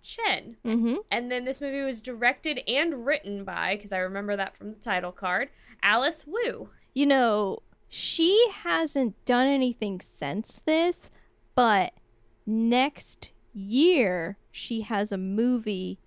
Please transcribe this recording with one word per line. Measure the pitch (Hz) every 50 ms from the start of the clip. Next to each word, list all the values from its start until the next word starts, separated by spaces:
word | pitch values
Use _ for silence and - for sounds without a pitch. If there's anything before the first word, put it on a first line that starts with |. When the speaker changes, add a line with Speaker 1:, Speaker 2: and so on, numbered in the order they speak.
Speaker 1:
Chen. | _ - - - 466 381 220 - - - 233 _ _
Speaker 2:
Mm-hmm. | 233 220 233 226 233 247 381 440 _
Speaker 1:
And | - 226 240 247
then | 247 247 247
this | 254 269 -
movie | 285 277 269 277
was | 277 269 254 220
directed | 208 254 247 220 240 240 277 - - 311 294 247 - -
and | 233 269 320 339 294 247 233
written | - 208 - - 196 202 202 196
by, | 190 175 170 165 170 196
'cause | 202 202 202
I | 196 185
remember | 185 185 190 196 208 202 202
that | 196 196 190 -
from | - 196 208
the | 214
title | - - 240 202 180 180 180
card, | 180 - 202 180 180 202 254 285 - _ _ - - _
Alice | - 196 208 233 254 302 330 - -
Wu. | 294 320 453 494 277 190 - - 208 - - _ _ _
Speaker 2:
You | - 190
know, | - 277 269 247 233 214 208 208 196 - - _ _ _ _ _ _
she | - - - - - - 330 349 392 427 480 440 392 -
hasn't | - 392 339 330 330 302 - 277 262 226 - _ _
done | - 247 247 262 269
anything | 277 277 262 247 233 _ 220 202 196 180
since | - - - - - 139 147 202 226 - - - -
this, | - 311 320 330 359 349 - - - _ _ _ _ _ _ _ _ _
but | - 247 226 214 196 180 - - _ _ _ _ _ _ _ _ _ _
next | 214 214 220 226 233 240 247 262 294 285 - - - - _ - - _ _ _ _
year | _ 214 190 196 214 254 302 359 370 311 233 190 180 180 165 170 202 _ _ _
she | _ - - - 240 226
has | 214 - 233 202 202 214
a | 202 185
movie | 185 190 196 214 233 247 254 240 220 220 208 185 185 180 185 - _